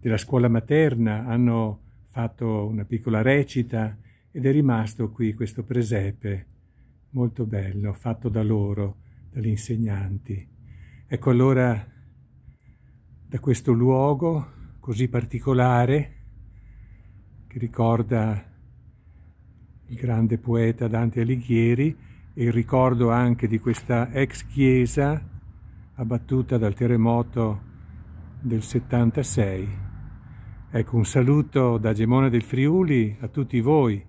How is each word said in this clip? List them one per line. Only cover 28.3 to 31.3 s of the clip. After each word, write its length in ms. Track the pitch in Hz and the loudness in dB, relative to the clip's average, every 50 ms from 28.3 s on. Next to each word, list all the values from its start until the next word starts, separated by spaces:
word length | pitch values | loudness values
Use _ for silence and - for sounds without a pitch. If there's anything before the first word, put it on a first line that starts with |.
| - - | -18 -8
del 220 | - 127 117 113 107 | -6 -2 -2 -2 -4
settantasei. 1080 | - - 127 117 - - 120 120 117 113 - - - - - 110 98 95 92 92 101 98 - - - - - - - - - - - - - - - - - - - | -2 -4 -4 -4 0 0 2 2 2 2 0 -4 -2 0 0 0 0 0 -4 -6 -6 -8 -8 -10 -12 -12 -14 -16 -16 -18 -18 -20 -20 -20 -20 -18 -18 -18 -18 -18 -6
Ecco, 260 | - 117 110 - - | -2 -2 -2 0 2
un 80 | 117 107 | 0 0
saluto 720 | - - 139 127 127 | 2 4 2 4 4